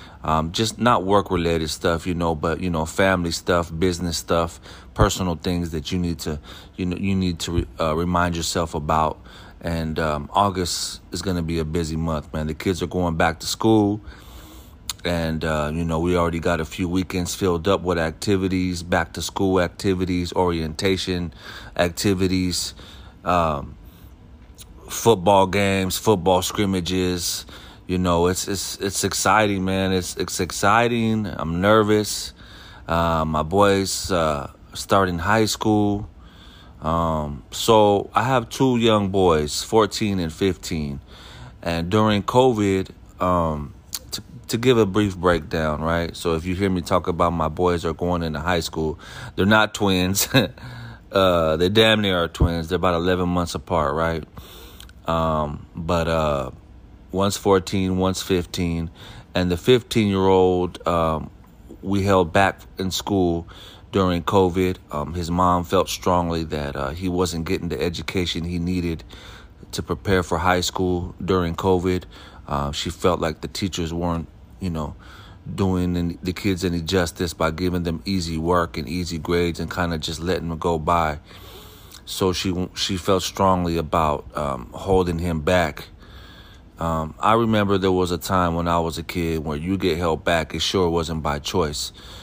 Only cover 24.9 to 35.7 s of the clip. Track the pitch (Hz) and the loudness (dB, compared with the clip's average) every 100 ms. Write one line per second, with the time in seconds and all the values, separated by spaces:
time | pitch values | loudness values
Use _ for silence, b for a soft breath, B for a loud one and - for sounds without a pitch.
24.9 | - 113 107 87 98 95 98 98 98 92 | 0 4 4 6 6 6 4 2 2 0
25.9 | - - 104 85 92 90 - 101 95 82 | 0 2 4 4 2 2 -2 0 0 0
26.9 | 92 92 90 85 - - B B B - | 0 0 -2 -4 -6 -10 B B B -4
27.9 | 92 90 85 87 92 - 98 - - 98 | 0 2 4 2 0 -4 -6 -6 -6 -4
28.9 | - 101 - 98 101 107 98 92 95 95 | -2 -2 0 4 4 4 2 0 0 0
29.9 | 95 90 - - - 92 - 98 110 120 | 0 -2 -6 -6 -4 -4 0 2 4 4
30.9 | 117 113 110 104 - 78 85 98 110 107 | 2 2 0 -2 -6 -4 2 6 6 6
31.9 | 107 104 - - - B B B B B | 4 2 -6 -8 -14 B B B B B
32.9 | 82 85 82 78 78 78 95 101 98 95 | 0 2 2 0 -2 0 2 4 4 0
33.9 | - - 92 80 73 71 - - - - | -4 -2 0 2 0 -6 -14 -18 -12 0
34.9 | 101 95 85 87 110 107 - 113 | 2 2 0 0 2 2 0 2